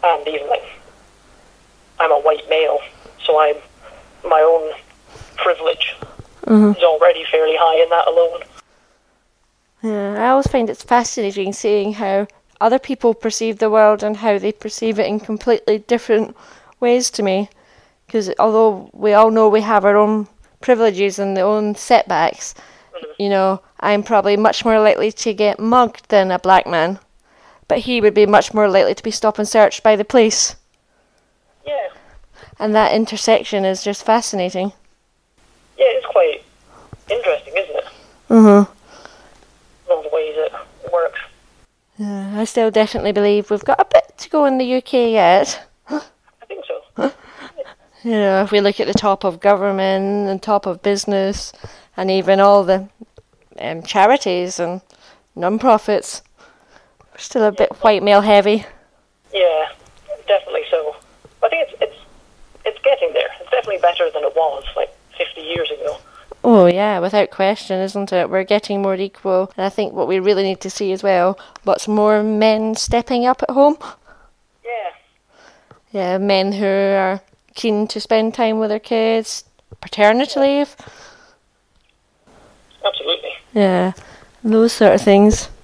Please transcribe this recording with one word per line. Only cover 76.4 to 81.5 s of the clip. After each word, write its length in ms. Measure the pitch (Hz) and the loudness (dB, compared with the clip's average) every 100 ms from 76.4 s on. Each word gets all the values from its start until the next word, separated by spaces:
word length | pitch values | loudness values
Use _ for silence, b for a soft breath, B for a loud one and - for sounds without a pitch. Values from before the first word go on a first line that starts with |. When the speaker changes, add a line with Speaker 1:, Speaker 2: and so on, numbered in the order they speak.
| 190 | 0
Speaker 2:
who 120 | 202 202 | -2 -2
are 540 | 196 196 196 190 196 _ _ _ - | 0 0 0 0 -4 _ _ _ -8
keen 320 | 233 208 214 | -2 -2 -2
to 100 | - | -6
spend 340 | - 226 220 | -2 0 0
time 240 | 226 226 220 | -2 -2 -2
with 120 | 220 | -4
their 100 | 220 | -4
kids, 640 | - 226 226 226 220 - - _ _ - | -4 -2 0 -2 -4 -12 -16 _ _ -20
paternity 580 | - - 208 226 294 285 | -16 2 2 4 0 0
leave. 380 | 277 277 285 - B B B B B B _ | 0 0 -4 -8 B B B B B B _